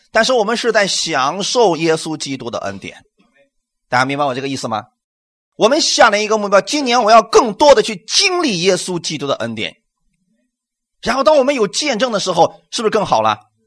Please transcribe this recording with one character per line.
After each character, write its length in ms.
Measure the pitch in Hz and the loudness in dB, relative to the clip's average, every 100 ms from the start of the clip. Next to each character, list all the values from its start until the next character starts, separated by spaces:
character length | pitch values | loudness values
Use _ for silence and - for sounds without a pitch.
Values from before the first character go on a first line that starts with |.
| _ | _
但 120 | 220 | -2
是 80 | 226 | 2
我 120 | 254 | 0
们 120 | 202 240 | 0 -2
是 160 | 240 | 0
在 160 | 214 196 | 0 0
享 540 | - 165 143 135 180 | -2 -2 -2 -2 -2
受 320 | 190 247 208 156 | -4 2 2 2
耶 220 | 165 156 | 0 -2
稣 180 | 160 151 | -4 -10
基 220 | 139 131 | -8 -10
督 120 | 117 | -8
的 100 | 104 | -8
恩 180 | 98 98 | -8 -10
典。 240 | 87 - _ _ _ _ _ _ _ _ _ | -14 -18 _ _ _ _ _ _ _ _ _
大 80 | 123 | -2
家 80 | 131 | -2
明 120 | 139 | -2
白 80 | 143 | -4
我 80 | |
这 80 | 127 | -4
个 60 | 139 | -6
意 80 | 131 | -8
思 120 | 127 | -6
吗？ 180 | 107 110 _ _ _ _ _ _ - | -8 -8 _ _ _ _ _ _ -2
我 120 | 208 | 2
们 140 | 302 | 2
下 280 | - - 240 | 0 2 4
了 120 | 208 | 4
一 60 | 214 | 0
个 100 | 214 | -2
目 120 | 202 | 2
标， 120 | 190 | 0
今 240 | 190 294 254 | 2 -2 0
年 180 | 240 | 0
我 80 | 214 | 6
要 100 | 226 | 4
更 320 | 220 440 247 | 6 2 2
多 220 | 196 294 254 | 2 6 6
的 60 | |
去 220 | 202 202 - | 2 -6 -4
经 340 | - 392 359 | -2 0 0
历 200 | 311 180 | -2 0
耶 160 | 185 180 | 0 0
稣 220 | - 175 | -2 -6
基 180 | 165 147 | -6 -8
督 100 | 139 | -4
的 80 | - | -4
恩 180 | 117 | -6
典。 220 | 110 85 - _ _ _ _ _ _ _ _ _ _ _ _ | -8 -10 -12 _ _ _ _ _ _ _ _ _ _ _ _
然 140 | - 254 | -4 0
后 80 | |
当 120 | 285 302 | 4 4
我 80 | |
们 100 | 262 | 2
有 140 | 277 202 | 0 -2
见 320 | - 302 262 | -2 -4 -2
证 120 | 254 | -2
的 80 | 202 | -2
时 120 | 190 | -4
候， 300 | 170 156 - _ | 2 0 0 _
是 100 | - | -4
不 60 | 214 | -2
是 20 | |
更 160 | 214 180 | -2 0
好 160 | 117 | 0
了？ 160 | 107 104 _ _ | 0 -2 _ _